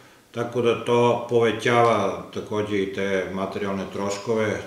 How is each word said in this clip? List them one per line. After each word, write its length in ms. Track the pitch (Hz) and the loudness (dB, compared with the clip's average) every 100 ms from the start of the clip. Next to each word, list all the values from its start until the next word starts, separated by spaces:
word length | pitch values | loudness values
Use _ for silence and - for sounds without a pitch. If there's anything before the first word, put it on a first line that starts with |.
| - - _ | -20 -20 _
tako 300 | 113 120 123 | -8 -4 0
da 240 | 117 110 - | 2 0 2
to 420 | 120 120 117 - | 4 4 2 2
povećava 960 | 120 113 107 127 120 117 107 98 87 - | 2 4 2 2 4 4 4 0 -4 -8
takođe 500 | 104 85 107 104 104 | -12 -6 -4 -2 -2
i 100 | 95 | -2
te 320 | 101 98 95 90 | -2 -2 -2 -2
materijalne 500 | 95 95 104 101 98 92 | -4 -6 -4 -4 -4 -6
troškove. 680 | - 101 98 - 110 107 90 | -6 -6 -6 -2 0 0 -2